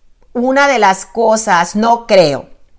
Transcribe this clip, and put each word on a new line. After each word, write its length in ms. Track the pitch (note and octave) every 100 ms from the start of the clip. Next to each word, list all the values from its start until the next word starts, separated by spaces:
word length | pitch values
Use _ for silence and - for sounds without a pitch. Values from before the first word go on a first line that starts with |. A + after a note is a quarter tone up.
| _ _ _
una 360 | B3 B3 C4+ C#4+
de 100 | B3
las 280 | G3+ F#3+ -
cosas, 680 | - A3 A3 G#3+ F3 F3
no 320 | G#3 A#3 A#3 -
creo, 420 | G3 D#3 C3 - - -